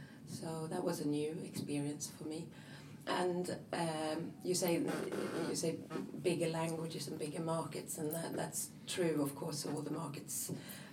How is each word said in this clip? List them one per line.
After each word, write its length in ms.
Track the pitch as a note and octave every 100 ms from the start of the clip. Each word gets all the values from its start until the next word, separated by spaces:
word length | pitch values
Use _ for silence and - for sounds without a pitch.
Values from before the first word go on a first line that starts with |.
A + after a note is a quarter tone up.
| - - -
So 380 | - E3 D#3+ D#3+
that 120 | F3
was 180 | E3 E3+
a 80 | D3+
new 280 | D3 D3+ D#3+
experience 640 | - - - C#3+ C#3+ D3 - -
for 60 |
me. 220 | D#3 D#3 - - - - - - -
And, 500 | F3 F3+ F3 F3 F3+ -
um, 600 | - E3 D#3 D#3 D#3 E3+ -
you 100 | -
say, 280 | F3 E3+ E3 - - - - - - E3+
you 60 |
say 220 | - E3 E3 - D#3+ - D3+
bigger 260 | D3+ E3+ E3
languages 600 | D#3+ E3 E3 D#3+ D#3 D3+
and 100 | D#3
bigger 220 | D3+ D3
markets, 560 | E3 E3 C#3+ - - -
and 180 | D3+
that, 220 | E3 - -
that's 320 | - - - - -
true. 360 | - E3+ D3+
Of 120 | C#3
course, 300 | - E3 D3
all 160 | - D3
the 120 | C#3+
markets, 600 | D#3 D#3+ C#3+ - - - - - - -